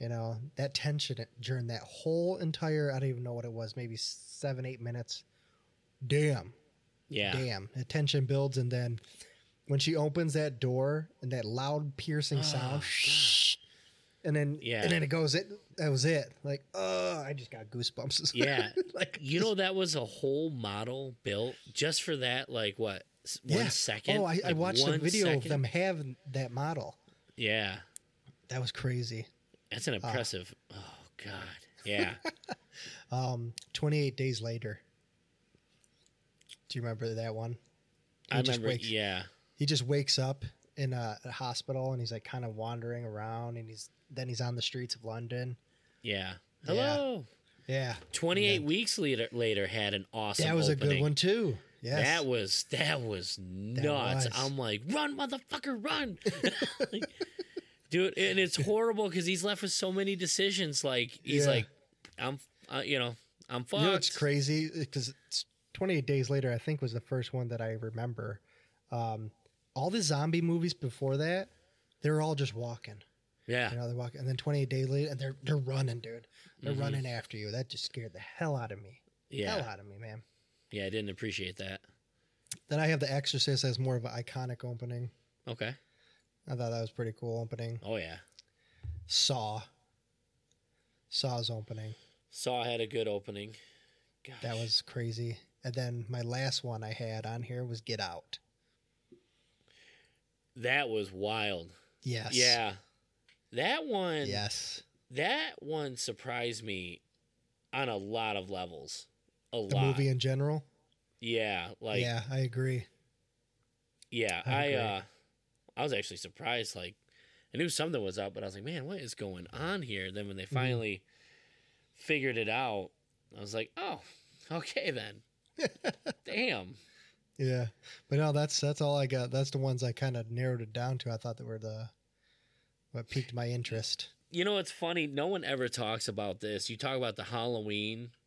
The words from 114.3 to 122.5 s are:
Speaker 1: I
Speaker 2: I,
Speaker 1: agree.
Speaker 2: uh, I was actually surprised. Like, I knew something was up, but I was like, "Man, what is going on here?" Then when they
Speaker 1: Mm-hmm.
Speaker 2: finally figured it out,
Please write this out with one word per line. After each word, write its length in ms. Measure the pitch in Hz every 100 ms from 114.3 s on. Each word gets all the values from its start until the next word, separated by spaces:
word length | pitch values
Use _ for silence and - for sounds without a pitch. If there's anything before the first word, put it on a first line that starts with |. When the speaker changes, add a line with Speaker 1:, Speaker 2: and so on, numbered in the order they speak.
| 87 127
Speaker 1:
I 60 |
Speaker 2:
I, 120 | 135
Speaker 1:
agree. 120 | 143 135
Speaker 2:
uh, 200 | 113 98 95 _ _ _ _ _ _ -
I 60 |
was 100 | 143
actually 240 | 117 - -
surprised. 580 | 85 - - 120 107 -
Like, 180 | 90 - _ _ - _ _
I 40 | 127
knew 100 | 170
something 340 | - 160 147
was 160 | 98 92
up, 160 | 101
but 80 | 98
I 20 | 101
was 80 |
like, 100 | 98
"Man, 220 | 120 165 135
what 120 | 196
is 140 | 123
going 320 | - 101 90 87
on 300 | - 160 196
here?" 300 | 135 101 95
Then 160 | 98 101
when 80 | 95
they 80 |
Speaker 1:
Mm-hmm. 100 | 92
Speaker 2:
finally 480 | 135 127 120 110 95 _ _ - - _ _ _ _ _ -
figured 400 | - 151 135 117
it 100 |
out, 420 | 107